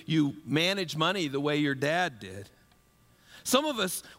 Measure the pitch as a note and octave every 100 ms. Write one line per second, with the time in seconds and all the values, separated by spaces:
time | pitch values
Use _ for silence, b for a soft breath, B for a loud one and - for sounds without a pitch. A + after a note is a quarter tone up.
0 | - D#3+ C#3+ - - D3+ F3 G3 E3+ D3
1 | D#3+ G3 D3+ C#3 D3 D3 D3 C3+ C#3 E3+
2 | F3+ A#2 G2 F#2+ G2+ - _ _ _ _
3 | _ B B B - B3+ D4+ A#3+ F#3+ -
4 | B